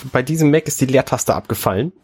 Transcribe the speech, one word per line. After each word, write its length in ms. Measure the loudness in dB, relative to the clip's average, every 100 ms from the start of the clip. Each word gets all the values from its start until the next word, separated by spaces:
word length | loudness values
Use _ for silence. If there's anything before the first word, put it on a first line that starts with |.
| -4
bei 120 | -2
diesem 260 | -2 2 4
Mac 180 | 2 0
ist 140 | -2
die 60 | 2
Leertaste 480 | 2 2 -2 -2 -2
abgefallen. 560 | -4 -4 -2 -2 -4 -8